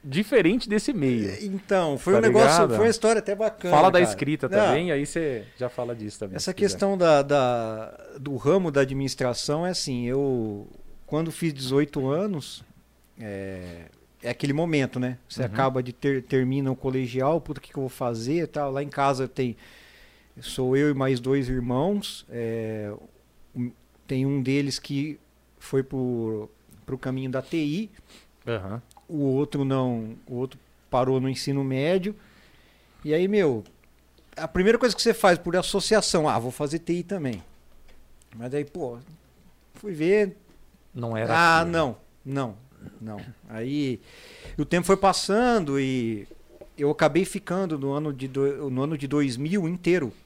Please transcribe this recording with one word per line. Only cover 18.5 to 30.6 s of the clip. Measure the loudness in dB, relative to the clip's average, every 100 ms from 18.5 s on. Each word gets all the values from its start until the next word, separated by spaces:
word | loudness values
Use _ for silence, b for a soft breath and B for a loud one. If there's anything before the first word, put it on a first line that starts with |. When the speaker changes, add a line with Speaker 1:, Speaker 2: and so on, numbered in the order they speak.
| -4 -4
Speaker 2:
Lá | -4
em | -6
casa | 0 0 2 -4
tem, | -2 -4 -4 b b b b b b b -18
sou | -10 -4 0 4
eu | 2
e |
mais | 2 0 0
dois | 0 0 0
irmãos, | -2 0 0 0 -2 -4 -14 -12
é, | -8 -6 -4 -6 -6 -8 -10 -16 _ _ _ -14
um, | -8 -8 -8 _ _ -6
tem | -2 0
um | 0
deles | 0 0 0 -4
que | -6 -4 -4 -8 _ _ _ _
foi | -2 -2
pro, | -2 -4 -2 -2 -4 -4 -8 _ _ -20
pro | -12 -8
caminho | -6 -4 -4
da | -6
T | -4 -4
I, | -2 -4 -6 b b b b _ -6
Speaker 1:
Aham. | -6 -6 -10 -12 -20 -8
Speaker 2:
o | -2
outro | 0 2 0 -2
não, | 0 0 0 -2 -6 -14 -10
o |
outro | -8 -8 -10